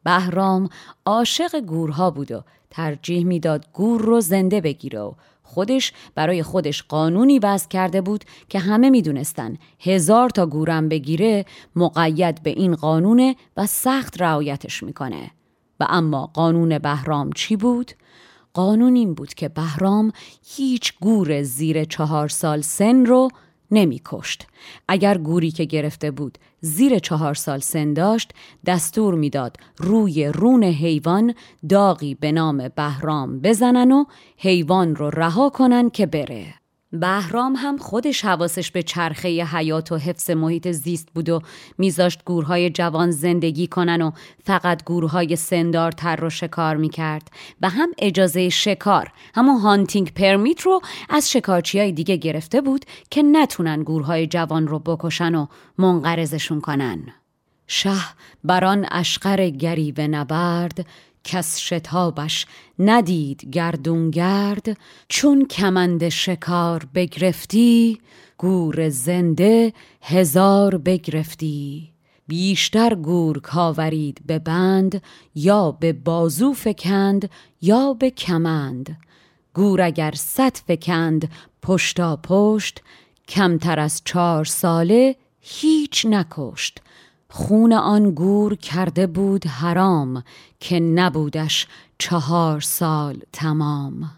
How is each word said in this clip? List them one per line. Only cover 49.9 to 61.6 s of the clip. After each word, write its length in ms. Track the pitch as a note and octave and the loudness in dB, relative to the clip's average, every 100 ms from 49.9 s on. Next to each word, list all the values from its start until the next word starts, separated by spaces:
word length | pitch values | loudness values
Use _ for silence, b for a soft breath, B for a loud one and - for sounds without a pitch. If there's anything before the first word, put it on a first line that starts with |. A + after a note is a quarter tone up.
| G#3 E3+ | 0 -2
پرمیت 480 | - G3 G3 A3+ E4+ | 2 2 4 2 0
رو 200 | F#4 F#4+ B B B | 2 0 B B B
از 220 | D4+ - | 0 2
شکارچیای 600 | C4 - F3+ E3 G3 G#3 | 0 2 0 0 0 0
دیگه 240 | D#3 F3 F3+ | -2 -2 -2
گرفته 460 | D#3+ D3+ D#3 B3 | -2 -6 -2 0
بود 240 | C#4 C4+ - B B | 0 -4 -6 B B
که 140 | C#4+ | 2
نتونن 600 | D4 D#4 C#4 - E3 D3+ | 6 6 4 0 -2 -2
گورهای 440 | D#3 D#3+ C#3+ E3 D#3+ | -2 -2 0 -2 0
جوان 400 | F3 E3 D#3+ D#3 | -2 -2 0 0
رو 120 | D3+ | -2
بکشن 560 | E3 E3 E3+ - E3+ E3 | -4 -4 -4 -2 0 0
و 100 | C#3+ b b - | -2 b b 0
منقرضشون 840 | F#3 F3 D3+ E3 D#3 D3+ - D3+ | 2 2 0 -2 -4 -4 -4 -6
کنن. 380 | D3+ C#3+ B2 E2+ C3 - _ _ _ _ _ | -4 -4 -4 -6 -12 -20 _ _ _ _ _
شه 320 | - G3 G3 F3 - b b | -4 -2 -2 -6 -14 b b
بران 420 | - F#3 F#3 G3+ - | 0 2 2 0 -2
اشقر 580 | - - - G3 G3 F#3 | -2 -2 -2 -2 0 0
گریوه 580 | C3+ E3 E3 D3+ C#3 D3+ | -2 -4 -2 -4 -2 -4
نبرد، 800 | D3+ C3+ D#3 F3 E3+ F3 D#3+ E3+ b b b | -4 -2 -2 0 -2 -4 -6 -12 b b b
کس 360 | - F#3 - | -8 -6 -4
شتابش 840 | - | -6